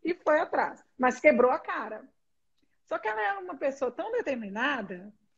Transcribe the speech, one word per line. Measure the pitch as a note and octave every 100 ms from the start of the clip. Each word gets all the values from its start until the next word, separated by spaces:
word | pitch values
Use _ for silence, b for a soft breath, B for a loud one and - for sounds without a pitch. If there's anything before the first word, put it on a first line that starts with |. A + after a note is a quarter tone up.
e | D#4+
foi | F4 - D4+
atrás. | F4 D4+ A#3 - _ -
Mas | B3+ A#3+
quebrou | D4+ B3 B3
a | D4+
cara. | - E4+ A3+ G#3+ C4 _ _ _ _ _ _ _
Só | - E4
que | G#4+
ela | G#4+
era | G#4 G4+
uma | F4+ E4+
pessoa | C#4+ C4+ B3
tão | A#3+ F#4+
determinada, | A#4+ F4 B3+ G#3 G3+ C4 C4+ G3 F#3 G3+ - _